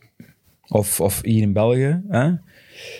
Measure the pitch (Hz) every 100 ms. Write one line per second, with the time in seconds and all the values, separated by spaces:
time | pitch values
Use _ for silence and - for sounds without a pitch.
0 | _ - - _ _ _ - 107 101 -
1 | 95 - - 110 104 101 113 127 139 170
2 | 202 120 147 175 - - - - -